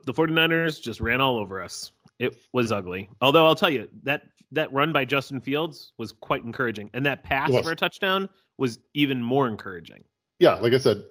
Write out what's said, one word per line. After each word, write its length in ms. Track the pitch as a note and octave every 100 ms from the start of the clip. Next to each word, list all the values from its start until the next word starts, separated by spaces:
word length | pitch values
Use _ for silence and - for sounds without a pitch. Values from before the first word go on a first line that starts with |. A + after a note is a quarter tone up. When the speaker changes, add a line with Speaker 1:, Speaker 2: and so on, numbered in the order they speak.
| -
Speaker 1:
the 80 |
forty-niners 680 | - D#3+ D#3+ E3 E3 E3 D3
just 200 | A#2 G#2+
ran 200 | A2+ B2
all 160 | C3+ A#2
over 260 | G2 F#2+
us. 300 | F2 - - _ _ -
It 180 | B2 - _
was 200 | B2 A2+
ugly. 360 | G#2 F2+ F#2 G2+ -
Although 260 | C3 D#3 D#3+
I'll 80 |
tell 160 | D#3 F#3+
you, 180 | B2+ G2 -
that, 200 | C3 D3 - _ _
that 220 | C#3 D3+
run 200 | C3+ D#3
by 120 | D3
Justin 360 | B2+ C#3 - C3+
Fields 520 | C3+ C#3+ E3 C#3+ - -
was 120 | A2+
quite 300 | - - C#3
encouraging, 460 | A#2+ A2+ B2 G#2+ G2+
and 100 | A#2+ C#3+
that 160 | C3
pass 280 | - C3+ C3
Speaker 2:
It 20 |
was. 100 | B2
Speaker 1:
for 60 | D#3+
a 40 | E3
touchdown 520 | F3+ - F#3+ F#3+ G3 _ _ -
was 240 | C3 A2+ _
even 280 | D3 C#3+ C3
more 240 | A#2+ C3+ B2+
encouraging. 560 | G2+ G2 F2 D#2+ - _ _ _ -
Speaker 2:
Yeah, 140 | E3
like 180 | E2+ A2+
I 60 | B2+
said, 260 | B2+ G2+ -